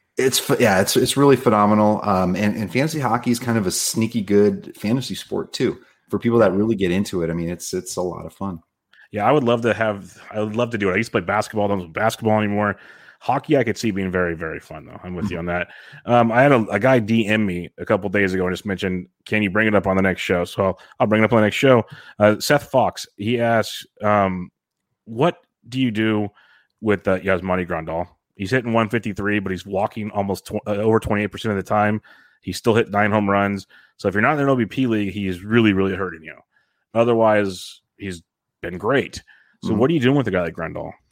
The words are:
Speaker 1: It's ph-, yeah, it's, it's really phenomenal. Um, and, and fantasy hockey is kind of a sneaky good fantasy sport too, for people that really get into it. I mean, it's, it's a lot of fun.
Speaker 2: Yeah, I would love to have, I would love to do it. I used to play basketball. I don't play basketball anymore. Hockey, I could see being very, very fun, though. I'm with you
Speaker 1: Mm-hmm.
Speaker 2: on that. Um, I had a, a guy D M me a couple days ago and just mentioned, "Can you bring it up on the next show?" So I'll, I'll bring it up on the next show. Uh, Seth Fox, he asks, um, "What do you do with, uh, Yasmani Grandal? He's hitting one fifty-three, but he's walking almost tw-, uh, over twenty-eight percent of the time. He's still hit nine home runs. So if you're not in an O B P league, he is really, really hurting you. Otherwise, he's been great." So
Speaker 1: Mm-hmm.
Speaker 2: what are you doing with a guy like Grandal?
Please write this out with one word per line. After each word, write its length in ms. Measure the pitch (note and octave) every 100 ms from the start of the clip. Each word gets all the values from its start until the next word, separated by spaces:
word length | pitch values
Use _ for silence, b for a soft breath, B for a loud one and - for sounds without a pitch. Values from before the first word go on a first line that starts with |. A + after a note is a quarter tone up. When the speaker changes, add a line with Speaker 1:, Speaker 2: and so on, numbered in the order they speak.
| _ -
Speaker 1:
It's 280 | C3 - -
ph-, 140 | C3+
yeah, 220 | A#2 F#2+
it's, 160 | G2 -
it's 180 | B2 -
really 220 | C#3+ C3
phenomenal. 640 | B2+ G#2+ G#2 G#2+ G#2+ G#2+
Um, 320 | - F#2+ F2+ F#2
and, 220 | G#2 G#2
and 140 | G2+
fantasy 280 | B2 D#3 D#3+
hockey 320 | B2+ A#2+ A#2+
is 80 | A#2+
kind 180 | - A2+
of 80 | F#2
a 40 |
sneaky 500 | - - - A2+ A#2
good 540 | G2 G2+ G#2 G2 - -
fantasy 400 | G#2 C3 C3 F#2+
sport 380 | - G2+ -
too, 240 | - B2 - b b b
for 100 | -
people 200 | A#2 A#2
that 120 | G#2
really 240 | F#2+ G#2+ G#2+
get 160 | F#2+
into 300 | F2+ G2+ F#2+
it. 80 | E2
I 40 |
mean, 160 | E2 E2+
it's, 240 | F2 -
it's 220 | F#2 F2 -
a 60 |
lot 240 | F2+ E2 D#2+
of 80 |
fun. 280 | - G2 E2+ _ _ _ b b
Speaker 2:
Yeah, 140 | G#2 G#2
I 60 |
would 120 | D3
love 180 | A#2+ A#2+
to 100 | A#2
have, 440 | G2+ A2 G2+ F2+ - -
I 80 | A2
would 140 | G#2+ G#2+
love 160 | A#2+
to 60 | A2+
do 120 | G2
it. 40 |
I 40 | F#2
used 100 | A2+
to 120 | A2+
play 20 |
basketball. 440 | F2 G2+ G#2+ A2 G#2
I 20 |
don't 100 | G2
play 240 | E2+ E2
basketball 340 | A2 - A2 G#2+
anymore. 400 | G#2 G#2 G#2 F#2+ B B B B
Hockey, 360 | - C3 - C#3+
I 80 | A#2
could 120 | G2+
see 140 | A2+
being 200 | F#2+ F#2+
very, 220 | F2+ F2
very 280 | E2 E2 D#2
fun, 240 | - D#2 -
though. 140 | -
I'm 100 | F2+
with 160 | F2+ E2
you 80 | F2
Speaker 1:
Mm-hmm. 120 | F2
Speaker 2:
on 160 | F2 F2
that. 20 | B B B B
Um, 260 | A#2+ A2+
I 100 | A2+
had 120 | C#3+
a, 120 | C3 G#2
a 120 | G2+
guy 200 | B2 C3
D 260 | G#2 A2+ G2+
M 180 | G#2+ G#2
me 240 | F2 E2+ -
a 80 | F2
couple 240 | G#2+ G2
days 240 | G2+ G2
ago 120 | F#2 F#2
and 60 |
just 120 | F#2 G#2+
mentioned, 440 | F#2 G2 F#2 - _ -
"Can 180 | G#2+
you 60 | G#2
bring 180 | G2 A2
it 80 | G#2
up 120 | G2
on 100 | F#2+
the 40 |
next 200 | F#2+ F2+
show?" 240 | - F#2 F2
So 180 | -
I'll, 160 | F#2+ F2+ B B
I'll 60 | A#2
bring 140 | G#2+
it 40 | A2
up 80 |
on 80 | A#2
the 40 | G#2+
next 120 | -
show. 260 | C#3 B2 - B B B
Uh, 220 | G#2 G#2
Seth 320 | - D3 -
Fox, 340 | C3 G2+ - - -
he 200 | G#2 A#2+
asks, 440 | A#2 A#2 G#2 - - -
um, 500 | G#2 G#2 G2 F#2 F2 _ _ _ _ _
"What 360 | - A2+ D#3+ - _ _ A#2
do 140 | B2+
you 100 | B2+
do 380 | G#2+ A2 G#2+ G2+ - b b b _
with, 300 | A2 G2+ -
uh, 100 | F#2
Yasmani 480 | F#2+ F#2 F#2 F#2 F2
Grandal? 400 | E2+ D#2+ D#2+ F2 _ _ -
He's 140 | F#2+
hitting 200 | C3 A#2+
one 160 | A2+ G#2+
fifty-three, 520 | A#2+ G#2+ F#2+ G2 G#2
but 120 | G2
he's 140 | F#2 G2
walking 460 | F#2+ G#2 - G#2
almost 340 | G#2 G2 F#2+ -
tw-, 200 | G#2+ -
uh, 100 | G#2
over 260 | A2 A2
twenty-eight 260 | - G#2 G#2
percent 240 | - A2+
of 60 | G2+
the 100 | F#2
time. 340 | G#2+ G#2 G#2+ - b b b
He's 160 | - F2
still 200 | - A2
hit 140 | G#2+
nine 220 | G2+ G#2
home 180 | G#2+ G2+
runs. 380 | G2+ G2+ G2+ - b b b
So 100 | G2+
if 60 |
you're 80 | F#2+
not 140 | A#2 D3+
in 80 |
an 60 | C#3
O 60 | C3
B 100 | G#2+
P 220 | - B2+
league, 240 | A2 G2+
he 160 | G#2 G2
is 160 | F2
really, 300 | G2+ A#2 A2
really 200 | F#2+ F#2+
hurting 300 | F#2 D#2 E2
you. 140 | D#2 - _ _ _ _ _
Otherwise, 880 | A2+ A#2 A#2 A2 G#2+ G2+ F#2 - - _ _
he's 260 | G2+ F2 - _ _ _
been 160 | F2+ F2+
great." 460 | G2+ C3+ F2+ - - b b b
So 100 | -
Speaker 1:
Mm-hmm. 60 | G#2+
Speaker 2:
what 140 | C3
are 20 |
you 60 | E3+
doing 160 | A#2+ C#3+
with 120 | A2+
a 20 |
guy 120 | F#2
like 100 | E2+
Grandal? 400 | E2 D#2+ E2 D#2 - _